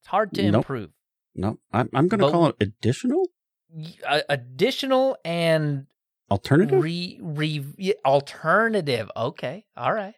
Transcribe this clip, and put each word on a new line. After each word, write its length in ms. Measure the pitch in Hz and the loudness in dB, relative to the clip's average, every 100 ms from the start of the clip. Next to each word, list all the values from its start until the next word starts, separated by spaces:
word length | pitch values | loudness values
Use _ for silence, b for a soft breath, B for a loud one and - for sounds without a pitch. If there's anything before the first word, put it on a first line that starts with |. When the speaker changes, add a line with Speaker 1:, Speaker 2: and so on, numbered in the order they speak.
Speaker 1:
It's 80 | - | -2
hard 260 | 190 214 | -2 -2
to 80 | - 101 | 0 2
Speaker 2:
Nope. 40 | 104 | 2
Speaker 1:
improve. 260 | - 127 90 _ _ _ _ | 0 -8 -10 _ _ _ _
Speaker 2:
Nope. 260 | - 95 117 _ | -6 -6 -6 _
I'm, 160 | 104 127 | -2 0
I'm 140 | 131 170 | 0 0
gonna 160 | 220 | 2
Speaker 1:
But 80 | 139 | 2
Speaker 2:
call 140 | 170 160 | 4 2
it 80 | - | 2
additional? 680 | 101 - 104 127 247 302 370 _ _ _ _ | -4 -2 -2 0 0 0 -2 _ _ _ _
Speaker 1:
Y-, 240 | 160 160 - - | -16 -16 -12 -2
uh, 140 | 147 - | -2 0
additional 880 | 143 123 131 214 262 269 262 262 - | -4 -4 0 0 0 0 2 2 -2
and 640 | - 170 165 160 151 143 135 _ _ _ _ | -6 -2 2 2 2 -4 -8 _ _ _ _
Speaker 2:
Alternative? 520 | 98 - 139 208 381 | -2 4 4 6 4
Speaker 1:
Re-, 360 | 160 170 175 - | 2 -2 -8 -10
re-, 420 | 175 147 156 151 139 147 | -10 -4 -4 -4 -8 -8
yeah, 160 | 185 196 131 | -4 0 2
alternative. 1040 | 139 139 - 160 185 226 214 147 120 104 - | 2 0 -8 0 2 2 0 0 -2 -4 -6
Okay. 500 | 120 - 127 165 - - | -6 -6 -10 -10 -16 -6
All 160 | 123 | -2
right. 220 | 214 196 | -2 -6